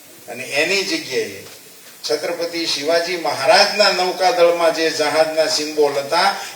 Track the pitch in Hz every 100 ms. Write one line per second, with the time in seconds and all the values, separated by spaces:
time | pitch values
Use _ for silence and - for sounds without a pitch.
0 | - - - 131 127 139 160 196 170 160
1 | 139 123 101 95 - - - - - -
2 | - 220 185 165 170 170 165 143 147 170
3 | 170 175 151 131 135 185 202 196 202 185
4 | 185 180 180 175 170 170 165 156 160 151
5 | 151 151 156 160 151 - 151 151 143 139
6 | 135 165 262 - -